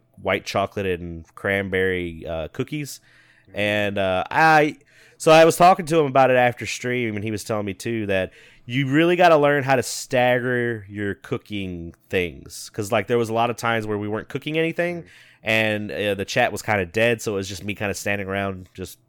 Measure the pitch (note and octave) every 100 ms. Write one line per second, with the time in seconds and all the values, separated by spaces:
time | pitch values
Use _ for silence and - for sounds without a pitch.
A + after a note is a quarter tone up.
0 | _ - F#2+ G2 - G#2 G2 G#2 F#2+ E2+
1 | E2+ E2 - - G2+ G2 G2 F#2 F#2+ F2+
2 | F2 E2 - E2 D2+ - B2+ D3+ C#3 -
3 | _ _ _ _ _ F#2+ G#2 G#2 G#2 G2+
4 | F#2+ F#2 - D3 D#3+ D#3 D3+ - _ _
5 | _ - D#3+ D#3+ E3 - F3 F#3+ D#3 E3
6 | C#3+ C3+ C3 B2+ B2 - A2 - B2 B2
7 | A#2 G#2 A2 G#2 - G#2+ G#2 F#2+ A#2 A2+
8 | G2+ F#2+ F#2 - - - - B2 C3 C#3+
9 | E3+ F3 F3 D#3 C#3+ C#3+ C3 C3+ - -
10 | - B2+ B2 B2 B2 B2 A#2+ A2+ G2 G#2
11 | G2+ F#2 - A#2 - G#2 F#2+ F2 E2+ -
12 | - F#2+ F2 C2+ - - - - G2+ A2+
13 | G2 A#2+ A2 A2+ A#2+ A2 A#2 A2+ G#2+ G#2
14 | G#2 G#2+ - C3+ D3+ D#3 E3 D#3+ F3 F3
15 | D#3+ - - _ G#2+ A2 G#2+ G#2 G#2 C#2+
16 | G#2 G2 F#2+ B2+ A2 G#2 - G#2 F2 A2
17 | A#2 A2+ A#2 G2 F#2+ F#2+ G2+ G2 G#2 F#2+
18 | G#2 G2+ F#2+ G2 G2 F#2 F2+ - F2+ -